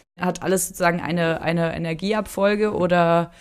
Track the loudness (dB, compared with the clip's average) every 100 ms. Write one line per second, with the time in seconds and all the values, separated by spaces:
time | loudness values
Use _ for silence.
0 | _ -4 -4 -2 0 0 -2 0 0 0
1 | -2 0 0 0 -2 0 0 -2 -6 -4
2 | -2 -2 -4 0 0 2 0 0 2 4
3 | 4 4 0 -6